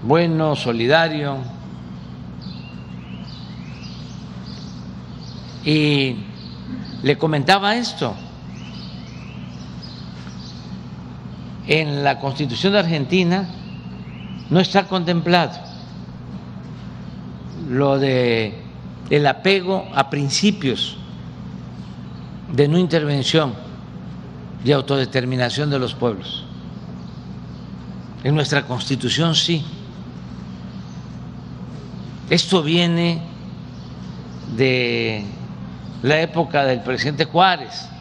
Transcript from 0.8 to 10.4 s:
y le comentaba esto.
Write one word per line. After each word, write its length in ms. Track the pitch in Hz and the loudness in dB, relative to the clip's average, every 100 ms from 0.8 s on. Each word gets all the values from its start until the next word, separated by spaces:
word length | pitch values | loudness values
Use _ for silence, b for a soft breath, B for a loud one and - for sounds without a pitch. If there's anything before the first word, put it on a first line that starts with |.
| 117 156 165 151 143 139 123 - - - - - - - - - - - - - - - - 62 - - - - - - - - - - - - - - - - - - - - - - - - 151 | 6 6 6 2 -2 -4 -6 -10 -12 -12 -12 -12 -12 -12 -12 -10 -10 -10 -12 -12 -12 -12 -10 -10 -10 -10 -12 -10 -12 -12 -12 -12 -10 -10 -12 -12 -10 -10 -10 -10 -10 -12 -12 -12 -12 -12 -12 -6 2
y 500 | 151 151 143 135 113 101 - - - - - - - | 4 6 4 2 0 -8 -12 -12 -12 -10 -8 -8 -4
le 140 | 131 147 | 2 4
comentaba 580 | 160 151 139 196 196 233 | 4 2 6 6 6 2
esto. 380 | 240 - 127 95 - - - - - - - - - - - - - - - - - - - - - - | 0 -2 -2 -2 -10 -14 -14 -12 -12 -12 -12 -12 -12 -14 -12 -12 -10 -10 -12 -12 -12 -12 -12 -10 -10 -12